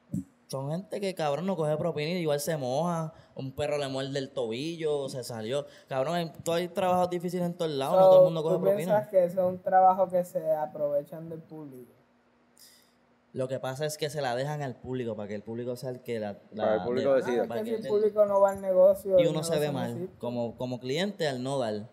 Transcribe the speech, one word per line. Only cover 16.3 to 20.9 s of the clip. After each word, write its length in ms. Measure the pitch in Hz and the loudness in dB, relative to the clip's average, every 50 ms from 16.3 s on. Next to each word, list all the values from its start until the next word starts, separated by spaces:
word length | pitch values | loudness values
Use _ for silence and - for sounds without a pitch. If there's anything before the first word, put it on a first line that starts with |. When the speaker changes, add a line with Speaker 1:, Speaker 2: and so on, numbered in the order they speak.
| 98 - - - | -8 -10 -16 -14
Speaker 1:
la 120 | - 107 107 | -6 -4 0
Speaker 3:
Para 120 | 110 107 110 | 0 0 0
el 40 | 107 | 0
público 300 | 120 123 127 131 139 135 | -2 -2 0 2 2 2
Speaker 1:
de-, 80 | 131 | 2
Speaker 3:
decida. 220 | - 123 123 - - | 2 2 0 0 0
Speaker 2:
Ah, 40 | 113 | 0
Speaker 1:
para 120 | 233 226 | -2 -6
Speaker 2:
es 40 | 214 233 | -4 -4
que 80 | 226 | -4
Speaker 1:
que 20 | 214 208 | -6 -4
Speaker 2:
si 40 | 214 | -2
el 60 | 208 | 0
Speaker 1:
el 60 | 208 | 2
Speaker 2:
público 240 | 214 208 202 214 208 | 2 2 4 4 4
no 160 | 202 202 196 | 4 6 4
va 80 | 196 196 | 4 4
al 100 | 196 196 | 2 0
negocio, 600 | 196 190 185 185 185 196 196 196 - 196 190 185 | -2 2 6 8 8 8 8 6 0 4 4 6
Speaker 1:
y 20 | |
Speaker 2:
el 60 | 170 160 | 6 6
Speaker 1:
uno 160 | 151 156 156 | 4 2 0
se 80 | 170 | 0
Speaker 2:
negocio 80 | 165 151 | 0 2
Speaker 1:
ve 80 | 147 147 | 2 0
Speaker 2:
no 60 | 139 | 0
Speaker 1:
mal, 180 | 127 123 117 | -2 -2 -4
Speaker 2:
existe. 260 | 120 120 - 190 - - | -4 -6 -8 -10 -10 -10
Speaker 1:
como, 400 | - 120 120 120 120 113 107 - | -8 -6 -4 -4 -4 -6 -6 -6
como 220 | 127 127 127 120 | -6 -6 -6 -8
cliente 480 | 127 127 | -6 -4